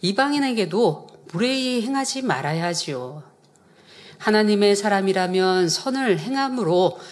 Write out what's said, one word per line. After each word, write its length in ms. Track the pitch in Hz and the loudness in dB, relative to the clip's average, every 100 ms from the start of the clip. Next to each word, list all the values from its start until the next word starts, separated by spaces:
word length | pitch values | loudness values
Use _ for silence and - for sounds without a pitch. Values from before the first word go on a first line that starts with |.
이방인에게도 1080 | - 302 277 294 277 226 180 185 226 156 - - - | -4 0 0 0 -2 -2 -2 2 0 0 -8 -20 -12
무례히 500 | 165 247 269 254 247 | -4 -2 0 -2 -2
행하지 400 | 226 269 262 269 | -2 -4 -4 -4
말아야 420 | 254 - 143 160 170 | -2 -2 -2 -2 -2
하지요. 560 | 170 - 131 127 151 - _ _ _ _ _ _ - - - | -4 -6 -8 -8 -12 -18 _ _ _ _ _ _ -20 -20 -6
하나님의 560 | - 214 208 208 202 202 | 2 4 4 4 4 4
사람이라면 920 | 208 196 190 190 180 185 185 185 175 | 2 0 2 0 0 2 2 2 2
선을 500 | 156 269 269 254 170 | 0 -4 -2 0 0
행함으로 800 | 175 269 269 254 214 208 180 - - | 0 -2 -2 -2 0 2 2 0 -12